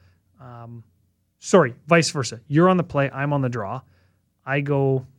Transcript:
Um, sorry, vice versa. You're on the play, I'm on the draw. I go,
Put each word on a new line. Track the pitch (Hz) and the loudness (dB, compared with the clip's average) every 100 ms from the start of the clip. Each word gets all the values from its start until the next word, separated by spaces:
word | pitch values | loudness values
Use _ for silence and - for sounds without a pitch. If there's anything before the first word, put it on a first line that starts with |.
| _ _ _ _ | _ _ _ _
Um, | 127 120 117 117 - _ _ _ _ _ | -20 -20 -20 -20 -20 _ _ _ _ _
sorry, | - 196 135 120 - | 2 4 4 -2 0
vice | 170 151 | 2 2
versa. | 151 120 113 - | -2 -6 -10 -2
You're | 147 180 | 2 4
on | 185 | 2
the | |
play, | 170 143 139 | 0 -2 -4
I'm | 131 143 | -4 -4
on | 143 | -2
the | 131 | -2
draw. | 120 98 127 - _ _ _ _ _ - | -4 -8 -10 -14 _ _ _ _ _ -6
I | 139 | -4
go, | 143 143 139 131 131 | -2 0 0 -2 -6